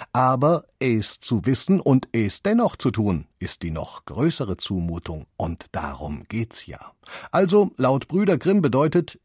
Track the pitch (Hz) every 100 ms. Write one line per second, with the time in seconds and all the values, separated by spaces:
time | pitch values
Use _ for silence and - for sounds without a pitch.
0 | - 123 127 131 143 165 - - 127 110
1 | 101 - - 117 104 127 - 190 - 131
2 | - 117 104 - 196 226 220 - 135 113
3 | 104 82 71 - 90 - 85 78 - -
4 | - 78 156 - 110 87 - 95 85 82
5 | - 78 - - 87 82 - 90 73 67
6 | - 73 - 110 113 - - - - _
7 | - - - 165 190 202 202 - 127 135
8 | - 175 208 160 175 202 151 123 156 175
9 | 156 -